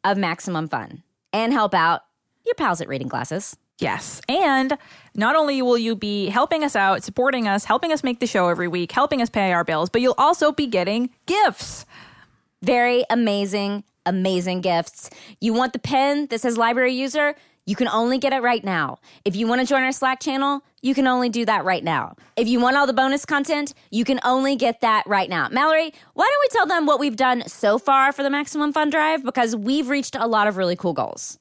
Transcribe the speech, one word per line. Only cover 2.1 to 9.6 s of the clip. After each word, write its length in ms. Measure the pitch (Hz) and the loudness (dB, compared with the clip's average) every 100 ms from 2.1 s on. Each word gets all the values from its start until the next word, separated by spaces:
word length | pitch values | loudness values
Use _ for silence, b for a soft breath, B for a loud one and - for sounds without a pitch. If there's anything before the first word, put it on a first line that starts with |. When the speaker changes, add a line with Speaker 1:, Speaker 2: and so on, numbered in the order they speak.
| _ _ _ - | _ _ _ -6
Speaker 1:
your 80 | |
pals 260 | 480 262 175 | -2 0 -2
at 80 | - | -4
Reading 200 | 135 123 | -6 -6
Glasses. 460 | - - 170 - - _ _ | -6 -6 -8 -8 -14 _ _
Speaker 2:
Yes. 440 | - - - - - | -4 -4 -8 -10 -4
And 520 | 302 339 269 262 285 B B B | 0 2 2 0 -4 B B B
not 220 | - 220 311 | -2 2 2
only 240 | 294 277 | 2 0
will 160 | 247 240 | 2 2
you 180 | 226 | 0
be 360 | 220 208 208 196 | -2 -4 -2 0
helping 340 | 226 302 320 | 0 0 0
us 100 | 285 | 0
out, 280 | 214 196 180 | 2 2 0
supporting 440 | - 196 254 254 220 | -2 0 0 0 0
us, 180 | 196 - | -2 0
helping 260 | 247 339 | 0 2
us 100 | 311 | -2
make 160 | 262 240 | -2 -4
the 80 | 240 | -2
show 220 | 202 175 | 2 2
every 180 | 170 175 | 0 -2
week, 260 | 180 175 | -4 -2
helping 280 | - 285 277 | 0 0 0
us 80 | 233 | -2
pay 240 | 220 190 | 0 0
our 100 | 175 | 0